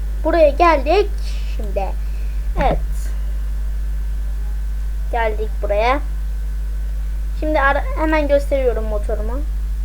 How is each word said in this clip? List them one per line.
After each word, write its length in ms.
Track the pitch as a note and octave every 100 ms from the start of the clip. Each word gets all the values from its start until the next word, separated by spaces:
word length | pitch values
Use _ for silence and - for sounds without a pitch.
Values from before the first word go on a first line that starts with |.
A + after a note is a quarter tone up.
| - -
buraya 260 | D#4+ E4 D4+
geldik. 600 | - F4 D4 C#4+ F#4+ F#4+ - - - - -
Şimdi, 300 | G#3 G3+ F#3+ - - - - - - -
evet. 180 | C4+ - - - - - - - - - - - - - - - - - - - - - - - -
Geldik 380 | A#3 A3+ G#3+ A3 -
buraya. 380 | G3+ G3+ A#3 C#4+ - - - - - - - - - - - - - -
Şimdi 220 | D#4 D4+
ara-, 220 | C#4 C#4+ - -
hemen 300 | D#4 D#4 C#4+
gösteriyorum 560 | C#4+ - C#4 B3+ A3
motorumu. 560 | A3 G#3 - - - - - - - -